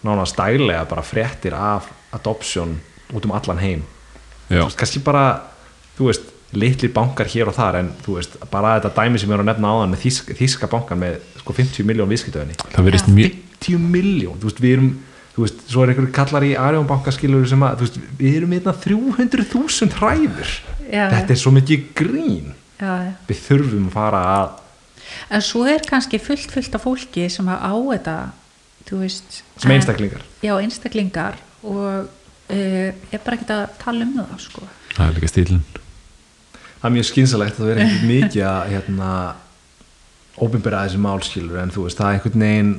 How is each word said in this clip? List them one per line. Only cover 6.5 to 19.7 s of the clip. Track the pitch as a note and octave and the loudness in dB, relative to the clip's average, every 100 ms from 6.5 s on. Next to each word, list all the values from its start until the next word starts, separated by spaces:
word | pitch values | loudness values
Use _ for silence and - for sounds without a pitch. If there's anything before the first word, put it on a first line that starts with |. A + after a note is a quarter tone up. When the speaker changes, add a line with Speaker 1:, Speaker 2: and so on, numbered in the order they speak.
| G2+ A#2+ C3 B2 | 0 0 2 0
Speaker 1:
bankar | A2 B2+ C3+ G2+ | 2 0 -2 -2
hér | A#2 G#2+ | 0 0
og | |
þar, | A2 G#2+ F2+ | 2 0 0
en | F2+ - | -2 -6
þú | - F2+ | -8 -6
veist, | E2+ - - | -8 -14 -6
bara | G2 G#2+ A2+ | 0 2 2
þetta | G2 - | 0 0
dæmi | A#2 A#2 | 2 2
sem | G2+ | 2
ég | G#2 | 2
var | |
að | G2+ | 2
nefna | G#2+ G#2 | 2 2
áðan | A2+ F#2+ | 2 0
með | F#2 | 0
þýsk-, | B2+ C3 - | 0 -2 -6
þýska | - C3 - G2+ | -2 0 0 -2
bankan | A#2 A#2+ F2+ | -4 -2 -4
með, | F2+ E2 - - | -4 -6 -12 -18
sko, | - | -8
fimmtíu | - C3 - G#2 | -2 -2 0 0
milljón | A2 G2 | 0 0
viðskiptavinni. | A2 - D#2 D2 E2 | 0 -4 -8 -8 -10
Speaker 2:
Það | - - F#2 | -4 4 6
virðist | - - | 6 8
Speaker 3:
Já. | |
Speaker 2:
mjög | G2+ F#3 - | 8 8 2
Speaker 1:
Fimmtíu | - - - F3 | -18 -10 -2 0
milljón, | E3+ F3+ G3 F3 F2+ F2+ | 2 2 2 0 -2 -4
þú | G#2+ | -6
veist, | - | 2
við | B2 | 4
erum, | C3 C3 C3 - - - | 6 4 2 -12 -20 -10
þú | - | -2
veist, | A2 - - | -2 -4 -2
svo | B2 | 2
er | B2+ | 4
einhverjir | C3 C3 C#3 | 4 0 0
kallar | C#3 D3 C#3 | 0 2 2
í | C3+ | 2
Arion | C3+ D#3 C#3 | 2 2 2
banka, | C3+ C3+ | 0 -2
skilur, | C3 C#3 C3+ B2+ | 0 2 4 4
sem | C3+ | 4
að, | C3+ A#2 | 4 2
þú | A#2+ | -2
veist, | C3 - C3+ | -4 -12 0
við | C3+ D#3 | 2 2
erum | F3 F3+ | 2 0
hérna | F#3 | 0
þrjú | - F3+ G#3+ C4 | -2 0 0 0
hundruð | A#3 B3 C4 G3+ | 0 2 2 0
þúsund | A#3+ D#4 | -2 -2